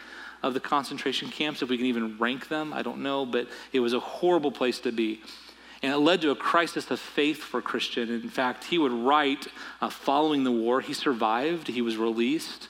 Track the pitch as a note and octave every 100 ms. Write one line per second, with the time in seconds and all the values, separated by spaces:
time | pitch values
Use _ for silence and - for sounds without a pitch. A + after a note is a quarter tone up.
0 | - - - - C3+ B2+ - D3 C3 C#3
1 | C#3 B2 C3+ - D3+ D3 B2+ B2 B2+ A#2
2 | A2+ G#2+ A#2 C3 - D#3 D3+ C#3 A#2+ C3
3 | C3+ C#3 B2+ A#2+ - - - C3 A#2+ A#2+
4 | - - F3 F3 D3 A2+ B2+ - B2+ A#2
5 | A2 G#2+ - - - - - - C3+ C#3+
6 | D3+ F3+ D3+ C3 - E3+ E3 - - B2
7 | - - D3 D3+ - A#2+ - A#2+ - -
8 | A#2 A#2 A#2 - B2+ A#2+ - F3 C#3 A#2+
9 | B2 D3 C#3+ C#3+ - - - - A2+ -
10 | - C#3 D#3 D3 C3 A#2+ A2+ B2+ A#2+ C#3+
11 | D3+ A#2 A2+ A2+ D3+ E3+ D3+ A#2+ A#2 A2
12 | A2+ A2+ A#2+ D#3+ - -